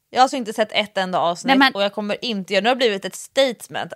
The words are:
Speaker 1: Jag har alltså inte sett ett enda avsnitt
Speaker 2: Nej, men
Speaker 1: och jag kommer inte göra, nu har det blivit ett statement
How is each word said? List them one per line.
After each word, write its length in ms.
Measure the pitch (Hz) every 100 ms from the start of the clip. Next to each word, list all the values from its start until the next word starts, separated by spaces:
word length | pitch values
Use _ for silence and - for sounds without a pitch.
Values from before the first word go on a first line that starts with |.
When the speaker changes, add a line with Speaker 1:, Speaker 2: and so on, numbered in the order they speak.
| _
Speaker 1:
Jag 60 | 233
har 40 |
alltså 140 | 262 277
inte 160 | 214
sett 180 | 220 214
ett 260 | - 202 -
enda 220 | 185 175
avsnitt 280 | 160 175 247
Speaker 2:
Nej, 100 | 269
men 160 | 269 196
Speaker 1:
och 80 |
jag 100 | 202
kommer 320 | 208 208 - 240
inte 280 | 202 175
göra, 100 | 196
nu 60 | 220
har 60 | 254
det 40 |
blivit 260 | 247 196 190
ett 100 | -
statement 800 | - - 269 208 - 127 151